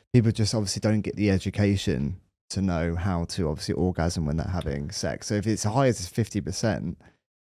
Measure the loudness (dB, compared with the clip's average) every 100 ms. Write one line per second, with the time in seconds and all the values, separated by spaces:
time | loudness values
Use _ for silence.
0 | _ 4 4 2 2 0 -2 -2 0 0
1 | 0 0 2 2 0 2 2 2 0 0
2 | -2 -6 _ _ -8 -2 0 2 0 0
3 | 0 0 -2 -2 -2 -2 -4 0 0 2
4 | 0 0 0 0 -2 -2 -2 -4 -6 -6
5 | -6 -6 -2 -2 0 0 0 2 2 2
6 | -4 -2 -2 -2 -4 -2 -2 -2 -4 -10
7 | -14 _ _ _